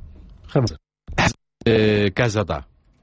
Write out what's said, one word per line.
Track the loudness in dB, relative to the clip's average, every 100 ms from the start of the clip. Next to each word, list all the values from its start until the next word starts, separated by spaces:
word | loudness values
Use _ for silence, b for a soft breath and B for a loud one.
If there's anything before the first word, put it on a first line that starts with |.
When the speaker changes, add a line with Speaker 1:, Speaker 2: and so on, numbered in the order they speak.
| -20 -20 -20 -20 -4
Speaker 1:
Xəmsə. | -2 -2 -4 _ _ -8 -2 0 -2 _ -4 0
Speaker 2:
E, | 2 4 2 0
Qəzada | 0 0 0 -2 -4 -8 _ _ _